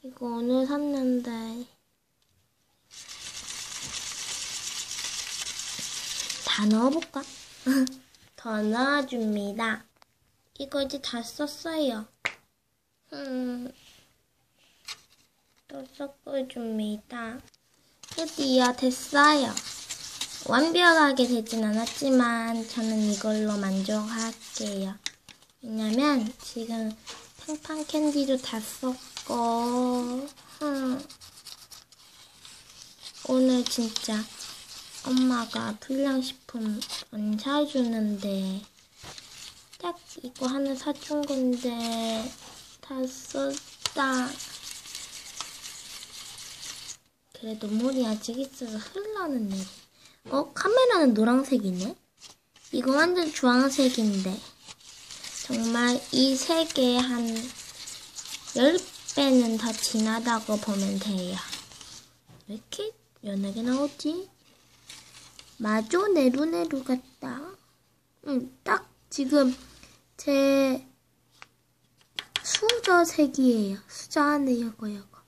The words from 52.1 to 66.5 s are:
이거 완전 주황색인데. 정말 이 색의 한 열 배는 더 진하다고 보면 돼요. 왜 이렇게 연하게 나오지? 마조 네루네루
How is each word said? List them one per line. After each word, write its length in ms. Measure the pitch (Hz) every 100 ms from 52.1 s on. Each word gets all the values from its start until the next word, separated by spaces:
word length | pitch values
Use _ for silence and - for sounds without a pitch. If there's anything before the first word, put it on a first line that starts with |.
| _ - - _ _ -
이거 180 | - 254
완전 400 | 277 339 359 320
주황색인데. 1080 | - 254 247 269 269 262 247 214 196 185 196 - - - - - - - - - - -
정말 540 | 240 226 233 240 247 -
이 240 | 262 262 262
색의 680 | - 330 320 - 247 247
한 480 | 254 240 233 226 247 - - - - - - - - - - -
열 220 | 262 359 - - - -
배는 420 | 277 254 233 220
더 140 | 226
진하다고 840 | 220 - 226 220 226 240 226 220 214
보면 420 | 220 196 196 196
돼요. 380 | 208 190 180 190 - - - - - - - _ _ - -
왜 80 | 220
이렇게 360 | - - 427 - _ _
연하게 380 | 208 196 196 220
나오지? 680 | 240 254 285 - 302 339 392 _ _ _ _ _ - - - - - - - -
마조 500 | 214 220 220 339 415
네루네루 720 | 349 254 254 311